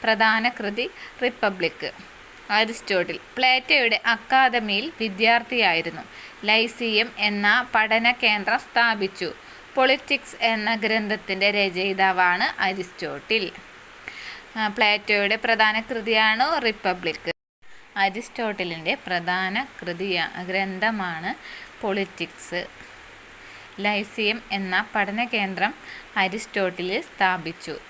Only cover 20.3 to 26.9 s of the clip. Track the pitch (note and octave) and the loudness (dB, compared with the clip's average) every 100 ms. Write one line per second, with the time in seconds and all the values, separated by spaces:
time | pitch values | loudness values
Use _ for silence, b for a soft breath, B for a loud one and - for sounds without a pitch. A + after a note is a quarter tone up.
20.3 | - F3+ F#3+ G3 F#3 G#3+ A3 F3+ D#3+ F3+ | -6 -4 -2 -2 -2 -2 0 -4 -6 -6
21.3 | - B B B - G#3+ G3 F#3+ - E3+ | -8 B B B -6 -2 -2 -4 -6 -10
22.3 | - - F3 - - - - - - - | -10 -8 -8 -8 -14 -20 -20 -20 -20 -20
23.3 | - B B B - G3+ G#3 G#3 - G#3 | -20 B B B -4 -2 -2 -4 -2 -2
24.3 | A3+ - G3 F#3+ F#3+ A3 A3 G3+ G#3+ A#3+ | -2 -4 -6 -2 -2 0 -2 0 -2 -2
25.3 | A3 F#3+ F#3 G3+ - B B B - F#3+ | -2 -2 0 -2 -2 B B B -2 -2
26.3 | G#3+ - G3+ F#3 F3+ F3+ | -2 -6 -2 -2 -2 -4